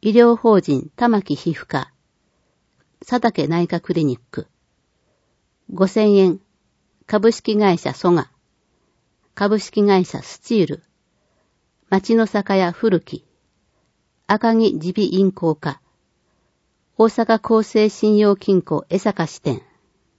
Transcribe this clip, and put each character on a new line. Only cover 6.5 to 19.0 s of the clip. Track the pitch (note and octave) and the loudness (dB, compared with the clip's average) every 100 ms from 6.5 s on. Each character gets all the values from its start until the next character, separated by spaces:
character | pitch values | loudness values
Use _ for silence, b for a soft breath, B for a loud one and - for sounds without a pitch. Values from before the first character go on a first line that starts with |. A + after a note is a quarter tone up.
| _ _ _ _ _ - | _ _ _ _ _ -6
株 | G#3+ A3 | 0 0
式 | A#3 - G#3 | 0 -4 0
会 | G3+ F3 | 2 0
社 | - | -4
蘇 | C3 F3+ | -4 0
我。 | F3 - _ _ _ _ _ _ _ _ _ _ | 0 -2 _ _ _ _ _ _ _ _ _ _
株 | - G3+ G#3+ | -6 -2 -2
式 | - - G3+ | -4 -2 2
会 | F#3+ | 2
社 | F3+ - | 0 -8
ス | - - | -16 -20
チ | - A3+ | -4 -2
ー | E3 | -2
ル。 | C#3 _ _ _ _ _ _ _ _ _ _ _ | -4 _ _ _ _ _ _ _ _ _ _ _
町 | F#3+ F#3+ A3+ | -4 0 0
の | A3 | 0
酒 | G#3 G3 G3 | -4 -2 0
屋 | F3+ | 0
古 | F3 A3+ F#3 | -2 -2 -2
木。 | - - _ _ _ _ _ _ _ _ _ _ - | -4 -20 _ _ _ _ _ _ _ _ _ _ -4
赤 | G#3 A#3 | -2 0
木 | A3+ A3+ | 2 0
耳 | - E3 | -2 -6
鼻 | F#3 G3 | -4 -2
咽 | F#3 F#3+ | 0 0
喉 | F#3+ E3 | 0 -4
科。 | D3+ D#3+ C3+ _ _ _ _ _ _ _ _ _ _ _ - | -4 -6 -10 _ _ _ _ _ _ _ _ _ _ _ 0
大 | |
阪 | A3 - A3+ A3+ | 0 2 0 0
厚 | - A3+ | 2 0
生 | G#3+ A3 G#3+ | 0 0 0
信 | - G#3+ G#3 | 0 0 4
用 | G#3 G3+ | 2 2
金 | - F#3+ | 0 0
庫 | - D3+ - | 0 -6 -4
江 | |
坂 | F#3 | -4